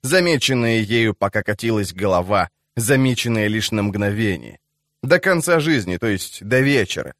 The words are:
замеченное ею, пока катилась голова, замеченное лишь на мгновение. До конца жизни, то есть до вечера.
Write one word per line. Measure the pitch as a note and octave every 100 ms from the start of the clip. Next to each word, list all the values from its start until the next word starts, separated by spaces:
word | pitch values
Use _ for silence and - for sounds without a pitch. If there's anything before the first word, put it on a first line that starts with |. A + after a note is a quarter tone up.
замеченное | B2+ F3+ F3 D3+ - B2+ A#2 A2+
ею, | G#2 A#2 A2
пока | G2+ G2 G#2+
катилась | - - A#2 G#2+ F#2+
голова, | F2 G2+ F#2 F2+ G2+ E2+ _ _ -
замеченное | A2 C3+ C3 A#2+ A#2+ A2+ G#2
лишь | A2 G#2
на | A2
мгновение. | G2+ G2+ G2+ G2+ A2 F2 A#1 - _ _ _ _
До | C3 F3
конца | F#3+ F3 E3 E3
жизни, | D3+ D3 F2+ F2
то | A#2
есть | F#2+ - -
до | G2+ B2+
вечера. | C3+ C#3 F#2+ - C2 -